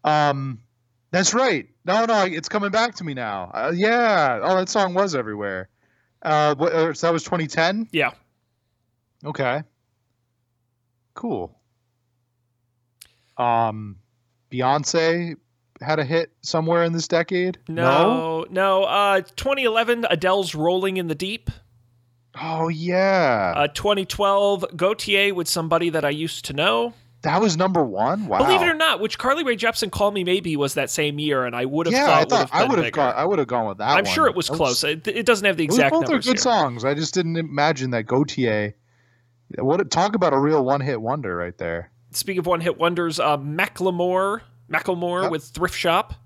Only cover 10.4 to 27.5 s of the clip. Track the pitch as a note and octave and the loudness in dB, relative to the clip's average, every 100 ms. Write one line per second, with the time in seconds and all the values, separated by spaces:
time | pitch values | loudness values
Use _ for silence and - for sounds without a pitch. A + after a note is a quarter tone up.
10.4 | _ _ _ _ _ _ _ - A#3 A#2+ | _ _ _ _ _ _ _ -10 -6 -6
11.4 | E2+ _ _ _ _ _ _ _ _ _ | -6 _ _ _ _ _ _ _ _ _
12.4 | _ _ _ _ _ _ - _ _ - | _ _ _ _ _ _ -20 _ _ -2
13.4 | A#2+ A#2 A#2 G#2+ G#2 F#2+ _ _ _ _ | 2 2 0 -2 -12 -16 _ _ _ _
14.4 | _ B2+ B2+ C#3+ D3 E3+ E3 E3+ E3+ D3 | _ -2 0 0 0 0 2 0 -4 -10
15.4 | _ _ _ - C3 D#3 C3+ E3 E3 _ | _ _ _ -14 -4 -2 0 0 -2 _
16.4 | - E3 D#3+ E3+ E3+ E3 - E3+ E3 F3+ | -4 -2 0 2 2 -2 0 -2 0 -2
17.4 | F3+ F3+ - E3 C3 C#3 F#3 B3+ D#3+ D#3+ | -2 -4 -10 0 2 4 4 2 -2 -4
18.4 | E3 F#3 G3 F#3+ G3 F#3+ G3+ F#3+ F#3 - | -4 0 2 2 2 2 2 2 -2 -6
19.4 | C4+ C#4 B3 A3 A3+ A#3 A3+ E3 F#3 G3 | -2 0 0 0 0 0 0 0 2 0
20.4 | F#3 D#3 D#3+ F#3 F#3+ F#3 E3+ D3 F#3 A3+ | 0 -2 0 2 0 -2 -4 -4 -6 -6
21.4 | - - _ _ _ _ _ _ _ - | -8 -12 _ _ _ _ _ _ _ -12
22.4 | D#3+ D#3+ E3 D#3+ E3+ F3+ G3 F#3+ D3 A2+ | -6 -2 -2 -4 -2 2 2 4 2 2
23.4 | F#2+ E2+ D3 - G3+ G3+ F#3+ - G3+ G3 | 0 0 -2 0 0 0 -2 -2 2 2
24.4 | G3+ G3 F3 E3+ F#3 A3 - G3 G3+ F3+ | 2 0 -4 -2 0 0 0 2 2 0
25.4 | E3 F3+ E3 E3 E3+ D#3+ D3 D3+ D#3+ - | -4 -4 0 0 2 0 -2 -2 -6 -8
26.4 | - C#3 F#3 A#3 A#3+ - _ _ D#3 E3+ | -8 -2 0 0 -2 -8 _ _ -2 2
27.4 | A3 | 2